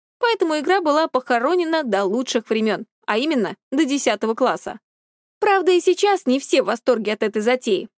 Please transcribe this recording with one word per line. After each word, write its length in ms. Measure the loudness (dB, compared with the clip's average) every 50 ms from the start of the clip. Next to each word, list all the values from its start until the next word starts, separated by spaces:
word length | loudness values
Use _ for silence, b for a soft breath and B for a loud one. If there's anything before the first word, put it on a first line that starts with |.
| _ _ _ -2
Поэтому 380 | -2 0 0 0 0 0 0 0
игра 220 | 0 2 0 2
была 260 | 2 2 2 2 0
похоронена 760 | 0 -2 -2 0 0 0 0 2 2 0 0 0 0 -2 -2 -2
до 200 | 0 0 0 0
лучших 460 | 0 -2 -2 -2 -2 -2 -2 -2 -2
времён, 360 | -2 0 0 0 -2 -2 -6 _ _ _ _
а 120 | -4 -2
именно 380 | -2 0 0 0 -2 -2 -4 -6 -10 _ -6
до 140 | -2 0 0
десятого 480 | 0 0 0 0 0 -2 0 -2 -4 -2
класса. 460 | 0 0 0 0 -2 -6 -10 -12 -14 _ _ _ _ _ _ _ _ _ _ _ -2
Правда, 320 | 0 2 2 2 4 4
и 80 | 2 4
сейчас 460 | 4 2 2 2 2 2 2 2 0
не 140 | 0 0 0
все 220 | 0 0 0 0
в 40 | 2
восторге 480 | 0 -2 -2 0 0 0 0 0 -2 -2
от 100 | -2 -2
этой 180 | -2 -2 -2
затеи. 480 | 0 0 0 0 0 0 -2 -2 -2 -6 _